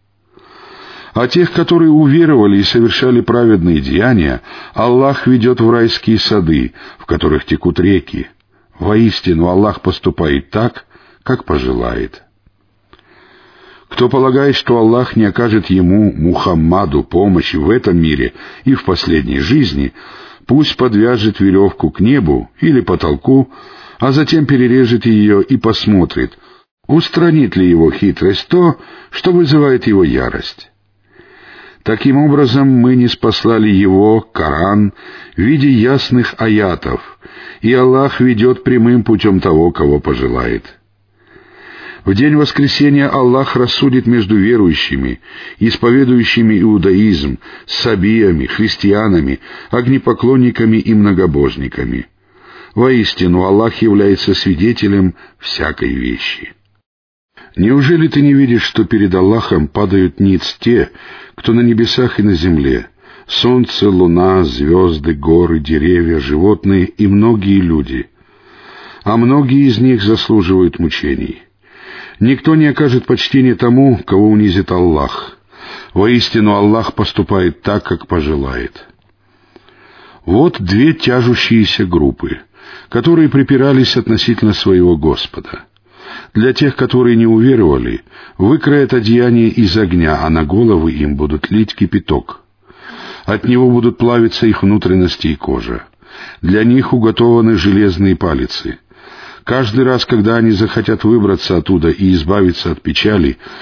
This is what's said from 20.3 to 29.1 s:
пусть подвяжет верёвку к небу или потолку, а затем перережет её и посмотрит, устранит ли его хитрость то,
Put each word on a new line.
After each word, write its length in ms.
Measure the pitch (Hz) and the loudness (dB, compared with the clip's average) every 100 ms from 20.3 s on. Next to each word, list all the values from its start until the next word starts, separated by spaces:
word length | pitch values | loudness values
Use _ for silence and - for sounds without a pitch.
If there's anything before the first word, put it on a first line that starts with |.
| - - | -20 -2
пусть 300 | 139 151 - | 0 0 -2
подвяжет 640 | 123 104 117 123 107 101 | 0 2 0 0 -2 0
верёвку 520 | 98 95 98 - 80 | 0 2 0 0 -6
к 100 | - | 0
небу 500 | 101 143 85 65 55 _ | 0 2 0 -2 -6 _
или 200 | 160 131 | 0 0
потолку, 720 | - 87 85 71 - 135 127 - - - - - | 0 -2 -2 -4 2 2 0 -8 -20 -20 -20 -6
а 100 | 131 | -2
затем 360 | 135 151 160 143 | 0 0 0 0
перережет 600 | 139 123 127 120 117 113 | 2 2 2 2 0 2
её 340 | 107 104 101 | 2 4 2
и 140 | - 135 | 2 0
посмотрит, 800 | 110 104 - 98 80 - 62 - _ _ _ _ - | -2 -2 0 0 0 -2 -6 -10 _ _ _ _ -2
устранит 640 | 160 - 170 170 156 117 | -2 0 0 2 2 0
ли 160 | 92 90 | 2 2
его 220 | 85 80 | 4 2
хитрость 560 | 69 101 - 87 - - | 0 -2 0 -2 -2 -2
то, 320 | 180 175 - - - - | 0 0 -2 -12 -20 -18